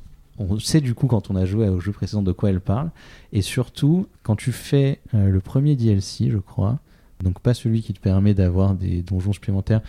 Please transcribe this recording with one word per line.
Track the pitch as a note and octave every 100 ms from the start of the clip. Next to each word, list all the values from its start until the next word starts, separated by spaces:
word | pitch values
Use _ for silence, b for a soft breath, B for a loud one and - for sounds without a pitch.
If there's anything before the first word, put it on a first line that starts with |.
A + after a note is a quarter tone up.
| - - - -
on | F#2 G#2
sait | - D#3+
du | C3+
coup | A2+ C3+
quand | A2+ -
on | F#2+
a |
joué | F#2 G#2 G#2+
au | F#2
jeu | F2
précédent | G2+ G2 G#2
de | F#2+
quoi | F2 G#2
elle | F#2
parle, | F#2+ G2+ E3 B B B B
et | G#2
surtout | - - A#2+ - C#3+ F3 F#3+ -
quand | - G#2
tu | -
fais, | A#2 - C#3+ C#3 C#3+ -
euh, | A2 G2
le | F#2+
premier | - C3+ D3 C#3+
D | A2+
L | G2+
C, | F#2+ - A#2+
je | A2
crois, | - - G2 C3 b b b -
donc | F#2 F2+
pas | -
celui | A#2+ A#2 A2+
qui | A2
te | G2
permet | - F#2+ G2+
d'avoir | G2 F#2 F2+ G2
des | F#2+ F#2 F2
donjons | F2 F#2 F#2+
supplémentaires, | G2+ - G2 - A2